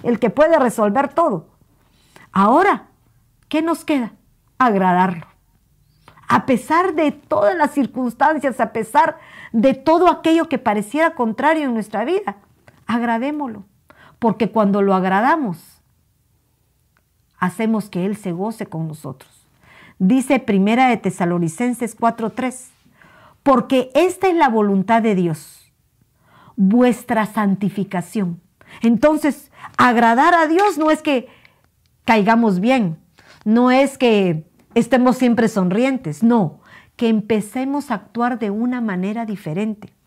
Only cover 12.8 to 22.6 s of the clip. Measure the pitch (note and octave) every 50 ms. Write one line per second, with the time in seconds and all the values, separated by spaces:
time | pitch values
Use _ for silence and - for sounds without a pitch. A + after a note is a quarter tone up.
12.8 | _ - G#3+ A#3+ A#3 A#3 A3+ A3 B3 C#4+ D4+ D4+ D4 B3 G#3+ G#3 F#3+ _ _ _
13.8 | _ _ _ _ - - _ _ - A3+ G3 - A#3 F#3+ - - G#3+ G3 G3 G#3
14.8 | G3 G3 F#3+ F#3 F3+ F#3+ F#3+ G3 A3+ C4+ D#4+ D#4+ C#4+ G#3 E3 D#3+ - - _ _
15.8 | _ _ _ _ _ _ _ _ _ _ _ _ _ _ _ _ _ _ _ _
16.8 | _ _ _ _ _ _ _ _ _ _ _ _ F3+ F3+ - - A3+ A3 A3+ G#3+
17.8 | G3+ G#3 - F3+ F3+ G3+ G#3 G3+ - F#3 E3+ E3+ F#3+ A3 A3+ - G#3 - - D#3+
18.8 | D#3+ D#3 D3+ D3+ - C#3+ C#3 C#3 - _ _ _ _ _ _ _ _ _ - -
19.8 | - - _ - F#3 F#3 B3 C4 B3 - D4 B3+ C4 - G3+ F#3+ F#3+ G#3 A3+ A#3+
20.8 | C4 B3+ A#3 F#3 - F#3+ F3 - F#3 F3 F3 F3 E3+ E3 D#3+ - A#3+ B3 B3 -
21.8 | B3 A3 - - A#3 A#3 A3+ A#3 A3+ G#3+ A3 - B3 B3+ B3 -